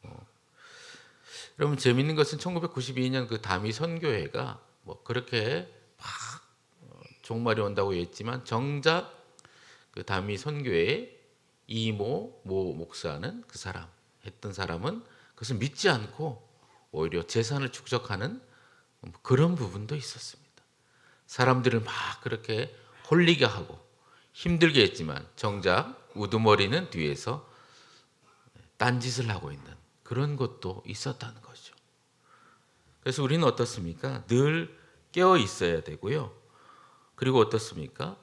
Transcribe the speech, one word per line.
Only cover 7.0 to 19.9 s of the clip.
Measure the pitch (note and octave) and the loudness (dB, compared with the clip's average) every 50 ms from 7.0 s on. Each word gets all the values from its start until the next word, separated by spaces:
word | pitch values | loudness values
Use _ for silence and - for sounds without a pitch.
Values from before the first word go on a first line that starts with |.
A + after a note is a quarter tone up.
| - - - _ | -20 -20 -20 _
종말이 | - - A#2 A2+ A#2+ A#2 A2 G#2+ | -10 -6 -4 -2 2 2 2 2
온다고 | G#2 G2+ G2+ G2+ G2 G2+ | 0 0 0 0 0 2
했지만 | F#2+ F2 F2 - - - G#2 A#2 B2 B2+ - | 0 -2 -2 -4 -8 -8 -8 -6 -6 -8 -6
정작 | - A2+ A2+ C3+ C#3+ D3 C#3+ C#3 D#3+ E3 F3+ F#3+ - - - - _ _ - _ - - - - - - - _ _ | -4 -2 -2 0 -2 -4 0 2 2 2 2 -2 -6 -18 -20 -20 _ _ -20 _ -20 -20 -20 -20 -20 -20 -20 _ _
그 | - - - | -14 -12 -6
다미 | - G2 F#2+ F#2+ G#2 G#2 F#2+ | -2 -2 -2 -2 -2 -6 -6
선교회의 | - D3+ D3+ D3 C#3 B2 F#2 E2 E2+ G#2+ D3 G#3+ B3 - - - _ _ _ _ _ _ _ _ _ | -6 -6 -6 -4 -4 0 2 2 2 2 0 -2 -4 -12 -18 -20 _ _ _ _ _ _ _ _ _
이모, | - G#2 A2+ A2 A2+ G#2+ G2+ G2+ A2+ C#3+ F#3 G#3+ - - - _ | -6 -4 -2 -2 -2 -2 -2 -2 -2 -2 -4 -6 -8 -16 -16 _
모 | F#2+ F#2+ F#2+ F#2+ F2 | -4 -2 -2 -2 -2
목사는 | D2+ D#2+ E2 - - - - E2+ D2 D2 F#2+ D3 A3+ A#3+ A#3 | -4 -6 -10 -12 -12 -8 -8 -6 -6 -6 -8 -8 -10 -12 -16
그 | - - - | -16 -16 -12
사람, | - F#2 E2+ - F2 F2 _ _ _ _ _ _ - | -10 -10 -10 -10 -12 -16 _ _ _ _ _ _ -18
했던 | G2+ - _ - G#2 | -18 -18 _ -14 -12
사람은 | F#2 G2 F#2+ E2 E2 E2+ G2+ D3+ G#3+ A#3 - - - - - - _ | -6 -6 -4 -4 -4 -4 -4 -6 -6 -6 -12 -18 -20 -20 -20 -20 _
그것을 | - A#2 A2+ C3 | -12 -6 -4 -2
믿지 | G2 A#2+ C#3+ - - - F#3+ | -2 -2 -4 -4 2 4 4
않고 | D3 A2+ G#2+ - - - D#3 D#3 A#2 - - _ _ _ _ _ _ _ _ _ | 4 4 0 -8 -8 -8 -8 -8 -8 -10 -18 _ _ _ _ _ _ _ _ _
오히려 | - D#2 D#2+ E2 E2+ E2+ | -4 -2 -2 0 -2 -4
재산을 | D#2+ - - A2+ A2+ A2 C#3+ C#3 C3+ B2+ | -4 -2 -2 0 0 0 -2 -2 -4 -4
축적하는 | - - - - C3 A#2 - - G#2 F#2 G#2+ D#3+ A3+ C4 - _ - _ _ _ _ _ _ _ _ _ - - - - | -8 -12 -6 -2 -2 -2 -2 -4 -4 -4 -4 -6 -6 -10 -16 _ -20 _ _ _ _ _ _ _ _ _ -20 -20 -20 -16
그런 | _ - B2+ C3 D#3 E3+ F3 | _ 2 4 6 6 4 4
부분도 | C#3+ A#2+ F2+ F2+ G2+ G#2+ G#2+ | 0 -4 -4 -6 -8 -8 -6